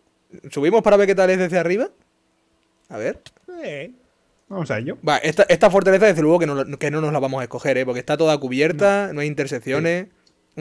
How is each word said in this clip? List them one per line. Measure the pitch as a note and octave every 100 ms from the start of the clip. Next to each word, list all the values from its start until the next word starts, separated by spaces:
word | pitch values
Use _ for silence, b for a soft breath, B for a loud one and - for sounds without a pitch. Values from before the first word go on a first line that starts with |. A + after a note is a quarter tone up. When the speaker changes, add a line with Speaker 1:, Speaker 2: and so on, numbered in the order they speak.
| _ _ _ - B2+
Speaker 1:
¿Subimos | D3 D3 A3
para | G#3 G3+
ver | G3
qué | F#3+
tal | F#3
es | F#3
desde | F#3 F3+
arriba? | E3+ G3 E4 _ _ _ _ _ _ _ _ _ -
A | A2+
ver. | A#2+ - - _ - F4
Speaker 2:
Eh, | C4 C#3+ E3+ B3+ _ _ _ _ -
vamos | G3 C#3+
a | A2
ello. | B2+ B3 D#3
Speaker 1:
Va, | C#3+
esta, | D#3 F3+ G3
esta | E3 G#3
fortaleza, | F#3+ F#3+ F#3+ G#3+
desde | E3
luego, | D#3 F3
que | D#3+
no, | C#3 C3+ C#3
que | D3
no | D3+
nos | D#3
la | D3+
vamos | C3+ C3
a |
escoger, | B2 B2 C#3+ B2+
¿eh? | B2+
Porque | B2
está | B2+ D3
toda | D#3+ D3
cubierta, | C3+ B2+ D#3 D3+ G3+ G3+ G3
Speaker 2:
No. |
Speaker 1:
no | D3
hay | D3
intersecciones. | D3 C#3 C3 - D3 E3 F3 F#3
Speaker 2:
Sí. | _ _ _ _ -